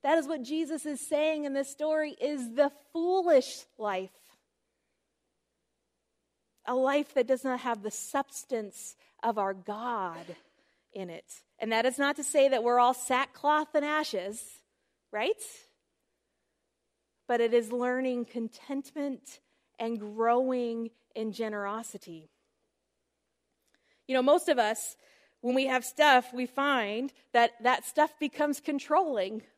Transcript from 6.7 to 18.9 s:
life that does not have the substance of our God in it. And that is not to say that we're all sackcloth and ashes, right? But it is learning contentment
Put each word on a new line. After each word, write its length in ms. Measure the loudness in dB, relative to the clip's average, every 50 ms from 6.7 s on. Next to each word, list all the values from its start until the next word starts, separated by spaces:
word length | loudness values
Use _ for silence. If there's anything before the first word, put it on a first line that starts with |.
| -2
life 380 | 0 2 2 2 2 0 0 0
that 120 | -2 2 2
does 160 | 0 0 0
not 180 | -4 -4 -2
have 200 | -2 -4 -4 -4
the 100 | -6 -10
substance 1040 | -8 -8 -12 -6 -4 -4 -4 _ -8 -16 -10 _ -6 -6 -6 -8 -12 -16 -16 -16 -18 _ _ _ _ _
of 160 | -4 -2 0 0
our 160 | -2 -2 -2
God 840 | -6 -8 -12 -10 -8 -6 -6 -4 -4 -4 -6 -8 -10 -14 -16 -16 -18 _ _ _ _ _ _ _ _ _ _ _
in 160 | -12 -12 -12
it. 340 | -12 -16 -16 _ -20 -20 _ _ _ _
And 140 | -4 -2 0
that 120 | 2 2
is 120 | 0 0 2
not 180 | 0 0 0 -2
to 60 | -4
say 240 | 0 4 4 6 6
that 160 | 4 2 2
we're 160 | 2 4 6
all 140 | 6 6 4
sackcloth 800 | 2 -2 -2 0 0 0 -2 _ -4 2 2 2 2 2 2 _
and 100 | 0 0
ashes, 760 | 2 0 -2 -2 -2 -4 -6 -6 -6 -10 -10 -14 -18 -20 -20 _ _ _ _ _ _ _ _ _ _
right? 300 | -6 -4 -2 -2 -2 _ -6 -16 -16 -20 -20 _ _ _ _ _ _ _ _ _ _ _ _ _ _ _ _ _ _ _ _ _ _ _ _ _ _ _ _ _ _ _ _
But 160 | _ 0 2
it 120 | 2 4 4
is 200 | 2 2 2 -4
learning 520 | -2 -2 0 -2 0 0 -2 -2 -2 -4
contentment 1160 | -6 -6 -8 -8 -8 _ -14 -12 -8 -8 -8 -8 -10